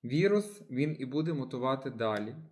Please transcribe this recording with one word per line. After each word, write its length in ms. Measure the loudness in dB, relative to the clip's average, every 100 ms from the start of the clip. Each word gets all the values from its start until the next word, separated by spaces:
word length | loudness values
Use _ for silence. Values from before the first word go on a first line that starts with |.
Вірус, 580 | 0 4 6 4 2 -10 -6
він 260 | 0 0 0
і 80 | -2
буде 260 | -2 0
мутувати 580 | -2 -4 -2 0 0 -2
далі 460 | -2 0 0 -2 -8 -16